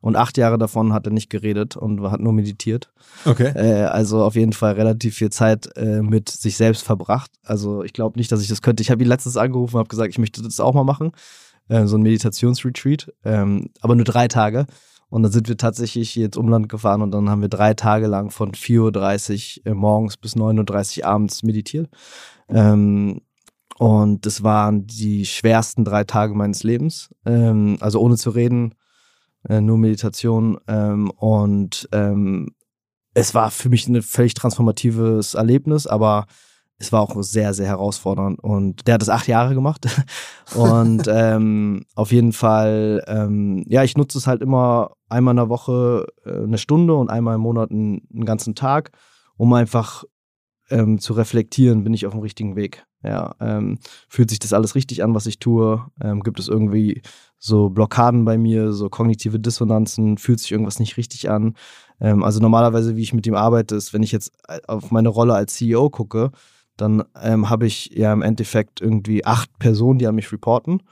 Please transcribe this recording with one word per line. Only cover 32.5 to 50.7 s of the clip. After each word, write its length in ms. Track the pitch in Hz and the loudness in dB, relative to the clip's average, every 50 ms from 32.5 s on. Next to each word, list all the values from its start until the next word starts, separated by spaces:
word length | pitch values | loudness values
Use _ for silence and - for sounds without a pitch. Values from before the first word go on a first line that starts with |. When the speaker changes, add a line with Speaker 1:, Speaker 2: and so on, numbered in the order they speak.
| _ _ _ _ _ _ _ _ _ _ _ _ _ | _ _ _ _ _ _ _ _ _ _ _ _ _
Speaker 1:
es 220 | - 117 - - | 0 0 2 2
war 160 | 120 110 110 | 0 0 0
für 180 | - - - 127 | -2 -4 0 2
mich 180 | 120 113 - - | 2 2 2 2
ein 140 | 123 120 | 0 0
völlig 320 | 110 - - - 120 120 - | 0 -2 0 2 2 2 2
transformatives 1000 | - - 123 - - 120 113 110 - - 123 113 113 113 113 113 110 104 - - | 0 -4 -4 0 2 2 0 0 0 0 -2 0 2 0 2 2 0 -2 -2 -2
Erlebnis, 500 | - 110 113 123 139 139 151 151 151 143 | -2 2 2 2 2 2 0 -2 -2 0
aber 400 | - - 107 110 107 104 104 104 - _ _ _ _ _ _ _ _ _ _ | -2 -2 2 2 2 2 0 -2 -6 _ _ _ _ _ _ _ _ _ _
es 120 | - - | -10 0
war 100 | - 110 | 2 2
auch 140 | 107 101 - 104 101 | 2 2 -2 -6 -6
sehr, 300 | 95 - 113 107 104 98 | -4 -2 -2 0 0 -2
sehr 140 | 95 98 95 | -2 -2 -4
herausfordernd 720 | 101 92 98 101 101 - - 98 98 95 95 98 92 - | -2 -2 -2 -4 -4 -4 -4 -4 -2 -2 -2 -4 -4 -4
und 460 | - 101 104 98 98 98 92 - - - | -4 -2 -2 0 0 -2 -4 -4 0 2
der 80 | 117 | 2
hat 60 | 110 | 2
das 80 | 107 104 | 2 0
acht 180 | 104 113 - - | 0 -2 0 0
Jahre 260 | 120 113 120 127 139 | 2 2 2 2 0
gemacht. 340 | 131 131 143 151 - - 120 - - 135 - - - | 0 0 0 -2 -2 -4 -4 -2 -2 -2 -4 -6 -16
<laughs> 340 | - - - - _ - - | -16 -16 -20 -20 _ -8 -2
Und, 480 | - 117 113 113 117 117 113 113 110 110 | 2 4 4 6 6 4 4 2 2 2
Speaker 2:
<laughs> 60 | 110 | 2
Speaker 1:
ähm, 760 | 107 110 113 113 110 110 110 107 107 107 104 104 104 95 - _ _ | 2 2 4 4 2 2 2 2 2 0 0 0 -2 -4 -8 _ _
auf 160 | - 107 104 | -4 -2 2
jeden 220 | 117 120 117 117 107 | 4 4 4 4 2
Fall, 680 | - - 113 110 110 110 110 110 107 107 107 107 104 - - | 2 0 2 2 4 2 2 2 0 0 0 0 -2 -2 -2
ähm, 560 | 107 107 107 104 104 104 104 101 98 95 85 - | -2 -2 0 0 0 -2 0 -2 -2 -4 -4 0
ja, 160 | 101 131 135 | 2 2 2
ich 120 | 127 - | 2 2
nutze 220 | 147 147 139 - 143 | 0 0 0 -2 -4
es 100 | 127 131 | -2 -2
halt 140 | 131 117 | -2 -2
immer 500 | - 131 135 127 127 123 120 120 110 - _ _ _ _ | 0 0 2 2 2 2 2 2 0 -2 _ _ _ _
einmal 240 | 117 120 123 127 | 0 2 2 4
in 60 | 123 120 | 4 2
der 120 | 120 110 | 2 0
Woche, 580 | 120 120 - - 127 123 123 120 123 113 - - - _ _ | -2 -4 -4 -2 -2 0 0 0 0 -2 -4 -6 -12 _ _
äh, 180 | - 90 95 110 | -12 -8 -6 -4
eine 140 | 107 113 107 | -4 -4 -4
Stunde 380 | - - 147 160 175 170 160 | -2 0 2 2 4 4 4
und 140 | 147 127 110 | 2 2 0
einmal 260 | - 117 120 113 113 | 0 -2 -2 0 -2
im 60 | 110 | -2
Monat 300 | 110 113 117 117 110 - | -2 -2 0 -2 -2 -2
einen, 300 | - 107 107 104 104 - _ _ - | -2 -4 -2 -2 -4 -6 _ _ -10
einen 120 | 117 117 | -8 -4
ganzen 280 | 104 110 110 - 117 104 | -4 -4 -4 -4 -8 -8
Tag, 380 | - - 131 139 147 147 - _ _ _ _ _ _ _ _ _ _ | -4 -2 -2 0 -2 -2 -6 _ _ _ _ _ _ _ _ _ _
um 160 | 113 117 123 | 4 4 4
einfach, 500 | 123 120 110 - 120 113 - - - - - _ _ _ _ _ _ _ _ _ _ _ _ | 4 4 2 0 -2 -2 -2 -10 -18 -20 -20 _ _ _ _ _ _ _ _ _ _ _ _